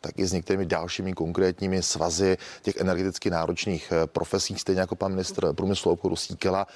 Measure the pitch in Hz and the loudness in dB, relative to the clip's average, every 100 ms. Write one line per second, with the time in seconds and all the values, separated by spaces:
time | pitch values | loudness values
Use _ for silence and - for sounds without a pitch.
0 | - - 92 90 80 98 87 82 87 - | -8 -2 0 0 0 0 2 0 -2 -4
1 | 95 90 82 87 92 87 95 92 85 - | -4 -2 -2 2 2 2 0 0 0 0
2 | 85 82 98 92 - - - - 92 90 | 0 2 4 2 -2 -8 -4 0 0 2
3 | 95 - 101 85 82 87 107 82 - 85 | 0 -2 -2 0 0 -2 -2 -2 0 2
4 | 80 - 87 98 - 98 - 92 92 - | 2 0 -2 0 -2 -2 0 2 0 -2
5 | 98 95 92 - 85 73 95 98 - 85 | -2 -2 -4 0 0 0 0 0 2 2
6 | 92 87 - 82 95 95 98 | 0 -2 -4 -4 0 0 -2